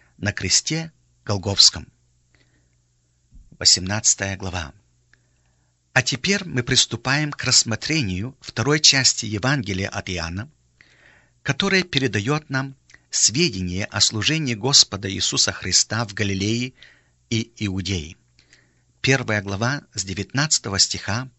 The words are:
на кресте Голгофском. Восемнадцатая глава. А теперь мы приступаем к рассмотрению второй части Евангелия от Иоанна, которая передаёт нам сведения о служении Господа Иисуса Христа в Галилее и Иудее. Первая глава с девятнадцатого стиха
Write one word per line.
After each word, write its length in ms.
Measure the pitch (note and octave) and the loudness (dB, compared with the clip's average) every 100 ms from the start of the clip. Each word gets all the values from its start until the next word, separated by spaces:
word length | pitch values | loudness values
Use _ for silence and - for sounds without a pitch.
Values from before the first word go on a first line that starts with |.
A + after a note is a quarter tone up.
| _ _ | _ _
на 140 | G2+ | -2
кресте 600 | - F#2 - - D#3 D#3+ - _ _ - | -2 0 0 0 -4 -6 -14 _ _ -4
Голгофском. 600 | G2+ G2 G2 - D#2+ - _ _ _ _ _ _ _ _ _ _ _ _ _ _ - - - | -2 0 6 6 6 -8 _ _ _ _ _ _ _ _ _ _ _ _ _ _ -20 -20 -6
Восемнадцатая 760 | F2+ - F#2 G#2 - - G2 F#2 | 0 0 0 -2 0 0 -2 -4
глава. 360 | F#2 F2 D2 - _ _ _ _ _ _ _ _ _ _ _ | -6 -6 -8 -14 _ _ _ _ _ _ _ _ _ _ _
А 80 | B2+ | 0
теперь 420 | - A2+ - G3+ | 0 -2 -2 -2
мы 200 | F3+ C3 | 0 -4
приступаем 680 | B2 B2+ - A#2 B2+ C#3+ D3+ | 2 2 2 -2 -2 0 -2
к 120 | - | -4
рассмотрению 920 | B2+ - A#2 A2 - D#3 G2+ F2+ A#2+ - | 2 2 2 -2 -2 0 0 -2 -4 -10
второй 380 | - - A#2+ D3+ | -8 -2 2 6
части 440 | - C#3 A#2+ - A2 | 6 6 2 0 -4
Евангелия 600 | G#2 B2 C#3+ G2 F#2+ G2 | -2 0 0 0 -2 -2
от 200 | G#2 - | -4 -4
Иоанна, 400 | F2+ E2 F#2 C#3 _ _ _ _ _ - - _ _ | -2 -2 -4 -8 _ _ _ _ _ -20 -20 _ _
которая 420 | - C3 G3 F#3 | -4 0 2 2
передаёт 680 | F#3 C#3 C3 G#2 G#2+ D3+ D3+ | 2 0 0 0 0 -2 -2
нам 260 | C3+ C3+ C3+ _ - _ | -4 -4 -10 _ -20 _
сведения 760 | - - B2 F3 F#2+ F2+ F2+ A2 | 0 2 4 2 0 -2 -2 -2
о 160 | G#2+ | 0
служении 540 | - A2 G2+ D#3 C#3 G#2+ | 0 2 0 0 -2 -2
Господа 540 | B2 C#3 - G2 G2+ | 0 0 0 -4 -4
Иисуса 440 | F#2+ - - - | -2 -2 0 -2
Христа 520 | - F#2 - - G#2+ G#2+ | -2 0 0 0 -2 -4
в 80 | |
Галилее 600 | F#2+ G2+ F#2+ G2+ A#2 B2+ - - _ _ _ _ | -2 -2 0 0 -2 -4 -10 -20 _ _ _ _
и 200 | A2+ A2+ - | -4 -4 -6
Иудее. 580 | G#2 F#2+ F2+ F#2 D2+ - _ _ _ - _ _ _ _ | -4 -4 -4 -4 -6 -16 _ _ _ -20 _ _ _ _
Первая 420 | - C3 A2+ G#2 | 2 2 2 0
глава 420 | G2 G2 A#2+ C#3+ - | 0 -2 -2 -2 -8
с 100 | A2 | -8
девятнадцатого 760 | F#2+ F#2 F#2+ C3 D#3 - - G2 | -6 -6 -4 -2 0 0 0 2
стиха 500 | - G2 - A2 C3 | 2 0 -4 -4 -6